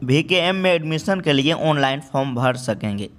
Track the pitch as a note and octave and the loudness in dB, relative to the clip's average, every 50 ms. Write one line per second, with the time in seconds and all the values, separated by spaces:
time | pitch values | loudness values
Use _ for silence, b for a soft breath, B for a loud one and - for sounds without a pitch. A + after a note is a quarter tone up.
0 | - B2 C3 D3+ E3 - F#3 F#3 E3 F3+ F#3+ F#3+ F#3 F#3 F3+ E3+ D#3 D#3 D#3+ D#3 | -2 2 2 2 2 2 0 2 2 2 0 2 2 2 2 2 0 -2 -4 -4
1 | - - G3 F#3 E3 D#3+ C#3+ C3+ C3+ D3 E3 - - D#3+ D3+ C#3+ C#3 C3 C3+ C#3 | -2 -2 -2 0 0 2 2 2 2 2 0 2 2 0 2 2 2 0 0 -4
2 | C#3 - - C#3 C3+ C#3 B2+ A#2 B2+ C3 B2 B2 B2+ - A2 G2+ - G#2+ G2+ G2+ | -6 -4 -2 -2 -2 -2 -2 0 0 0 0 0 -2 -4 -4 -4 -4 -4 -4 -6
3 | G#2 - - | -6 -10 -8